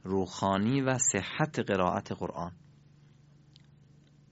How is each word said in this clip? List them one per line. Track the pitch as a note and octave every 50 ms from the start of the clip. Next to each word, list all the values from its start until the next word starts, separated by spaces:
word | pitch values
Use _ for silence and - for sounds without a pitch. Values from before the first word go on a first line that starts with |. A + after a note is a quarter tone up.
| -
روخانی | F#2 F#2+ F#2+ F#2 - - - - G2 G2 F#2+ G#2 A2+ C3+ C#3
و | C3 C3 C3
صحت | B2 - - - G2+ F2+ - - - D#3 D#3 - C3
قرائت | A2+ - G2+ F#2 F2+ F2+ F2 G2+ - -
قرآن. | G#2 - F#2+ E2+ - - E2+ E2+ - - - - - - - - - - - - - - - - - - - - - - - - - - - - - - - - - - - -